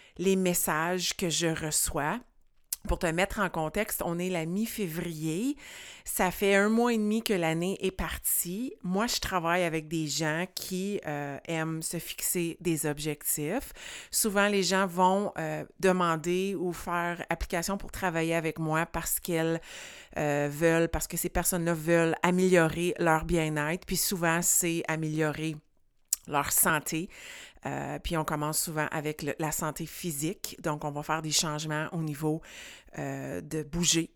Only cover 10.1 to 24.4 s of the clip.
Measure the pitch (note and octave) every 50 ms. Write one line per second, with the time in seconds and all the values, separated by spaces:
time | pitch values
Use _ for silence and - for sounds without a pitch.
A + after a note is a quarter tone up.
10.1 | C#3 C#3+ D#3+ D3+ D#3 E3 F#3 F#3 _ - - - F#3+ F3+ F#3+ G3+ G#3 - - D#3
11.1 | D3 D3 C#3+ C#3+ C#3 - - - E3 D#3+ D#3+ D#3+ D#3+ D#3+ E3 - - E3 - -
12.1 | - - - - - F3+ E3+ E3 - - E3 F3+ D#3+ D3 - D3 C#3+ D3 D3+ D#3
13.1 | D3 - - - - D#3 D3 D3+ G#3 C#4 - - - - - - - - - -
14.1 | - - - G#3+ F#3+ G3+ G3+ G#3 G3+ G3 F3+ E3+ F#3+ F#3+ G3 F3 E3+ F#3 F#3 F#3
15.1 | F#3+ G3+ G#3 - - - D#3+ D#3 D#3 D#3 - - _ - F3+ F#3 F#3 F#3 F3 E3+
16.1 | D#3+ D#3+ D3+ F3 F3+ F#3 F#3+ G3 G3 C#3+ F#3 F3+ E3 - - F#3 F3 F3 F3 F3
17.1 | F3 F3 - - F3 - - - F#3+ E3+ E3+ - G3 G3 - - - - G3 F3+
18.1 | D#3+ E3 D#3+ E3 E3 E3 D#3 D#3+ D3+ D#3+ D#3+ D#3 D#3 D#3+ E3+ - - E3 - -
19.1 | - - - - E3 D#3+ D#3+ E3 E3 E3 - - - - - - - - - -
20.1 | - - D3+ D3 C#3+ D3 D3 C#3+ D3 D3 E3+ E3 E3 E3 E3 E3 - D3+ - -
21.1 | F3 E3 - E3+ - F3 E3 - F#3+ F3 E3 E3+ E3+ D#3 D3+ E3+ E3+ E3+ E3 E3
22.1 | - - - F3+ F3+ F#3 F#3 F#3 F3+ E3+ D#3+ D#3 D#3 E3+ F3 F3+ - - E3+ E3
23.1 | D#3 D#3 E3 E3 F3 E3 D#3 D#3 D3+ D3+ D3 D#3 E3+ F#3+ - - F#3 E3 - -
24.1 | G3+ E3 E3+ E3 E3 E3+